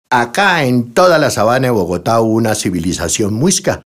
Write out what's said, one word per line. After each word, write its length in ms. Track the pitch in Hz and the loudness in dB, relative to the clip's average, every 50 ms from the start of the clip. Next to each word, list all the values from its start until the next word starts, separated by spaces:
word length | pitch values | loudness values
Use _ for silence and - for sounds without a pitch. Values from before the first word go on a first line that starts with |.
| _ _ | _ _
Acá 540 | 131 123 120 120 - - 202 196 180 165 147 | -2 0 0 -2 -2 0 0 2 2 2 0
en 280 | 127 123 123 117 117 - | 0 0 0 -2 -2 0
toda 260 | - 180 185 170 156 | 2 4 4 4 4
la 120 | 147 123 | 2 0
sabana 380 | - 120 104 110 120 135 131 127 | 0 0 0 2 2 2 0 0
de 20 | |
Bogotá 500 | 123 107 90 82 90 87 85 113 113 117 | 0 0 0 -2 -2 -4 -2 0 0 2
hubo 140 | 113 113 110 | 2 2 2
una 220 | 113 117 113 107 | 0 0 0 -2
civilización 800 | - - 110 90 87 80 90 82 80 87 82 - - 110 98 107 | -2 -2 -4 -4 -2 -2 -4 -4 -4 -4 -4 -2 -2 -2 -2 -2
muisca 480 | 110 131 190 120 - - - 110 - - _ _ | 0 0 0 0 0 -2 -4 -4 -4 -8 _ _